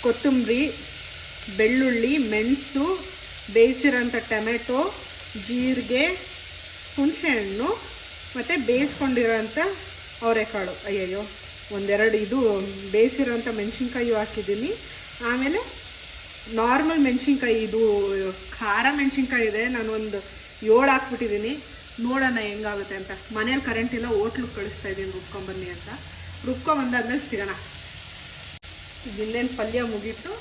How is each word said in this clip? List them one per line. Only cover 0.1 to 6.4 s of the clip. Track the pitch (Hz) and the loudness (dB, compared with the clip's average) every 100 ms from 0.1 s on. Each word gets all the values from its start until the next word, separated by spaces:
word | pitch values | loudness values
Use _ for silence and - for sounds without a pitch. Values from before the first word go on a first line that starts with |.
| 233 294 254 220 240 294 - - - - - - - - 190 | 4 4 4 4 2 2 -2 -8 -10 -10 -10 -10 -10 -6 2
ಬೆಳ್ಳುಳ್ಳಿ, | 220 254 262 233 233 294 226 | 4 6 4 4 4 4 4
ಮೆಣಸು, | 214 226 269 - 269 311 370 - - - - - | 2 2 2 0 0 2 0 -4 -10 -10 -10 2
ಬೇಯಿಸಿರೋಂಥ | 208 240 254 285 247 240 233 - | 8 8 8 4 4 2 -2 -2
ಟೊಮೆಟೊ, | 214 220 233 233 247 381 - - - - 220 196 | -2 0 -2 0 0 0 -4 -10 -10 -10 -8 -4
ಜೀರಿಗೆ, | 247 254 247 214 247 320 370 - - | 0 0 0 0 2 2 0 -8 -12